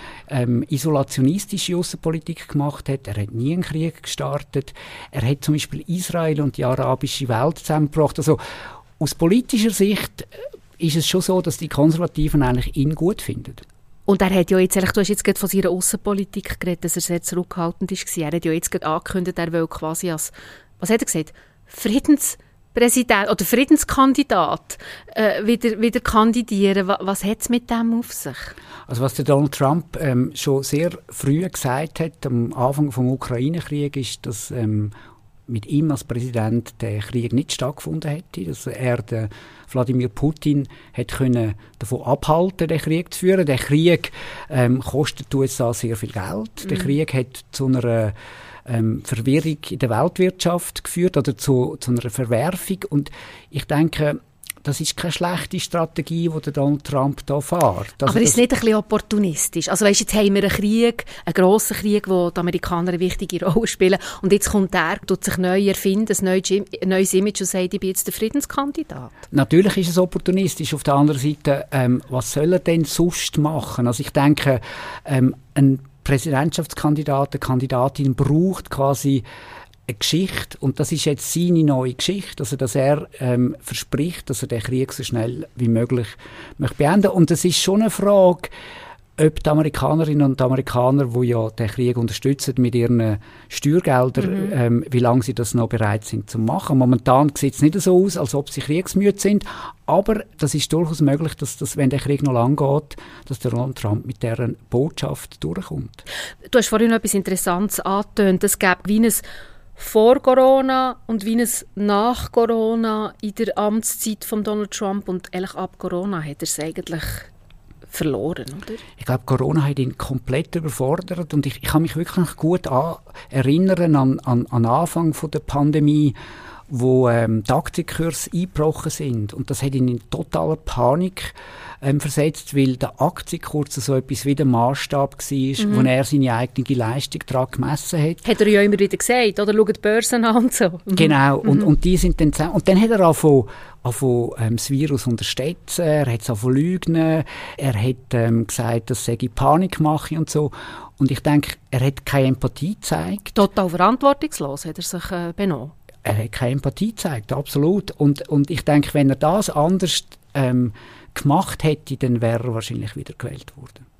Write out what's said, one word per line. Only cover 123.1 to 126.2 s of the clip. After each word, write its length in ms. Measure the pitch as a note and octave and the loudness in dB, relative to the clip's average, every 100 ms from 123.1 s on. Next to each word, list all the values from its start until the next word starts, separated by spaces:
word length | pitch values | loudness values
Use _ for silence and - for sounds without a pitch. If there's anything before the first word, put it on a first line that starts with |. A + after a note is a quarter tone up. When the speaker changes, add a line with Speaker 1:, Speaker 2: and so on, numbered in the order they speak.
| - - | -20 -6
Speaker 1:
erinnern 640 | C3+ B2 D#3 F#3+ F3+ E3+ | 0 2 4 4 4 4
an, 240 | D3 C3 C3 | 4 4 0
an, 260 | - A#2+ - | 0 0 0
an 160 | A#2+ A2+ | 0 2
Anfang 480 | C3 E3+ E3 E3 | 2 0 0 0
von 160 | D3 D#3 | -2 -4
der 80 | D3 | -6
Pandemie, 760 | - C#3+ D3 D3+ D3 D3+ D3 - | -4 0 2 4 4 4 2 0